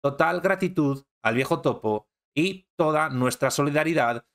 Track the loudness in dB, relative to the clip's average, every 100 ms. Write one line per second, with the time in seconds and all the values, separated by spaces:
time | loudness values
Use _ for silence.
0 | -4 0 0 0 -2 0 0 0 0 -2
1 | _ _ -2 0 0 0 0 -2 -2 -2
2 | _ _ _ -2 -2 -4 _ -2 0 2
3 | 0 0 0 0 -2 0 0 0 0 0
4 | 0 -2 _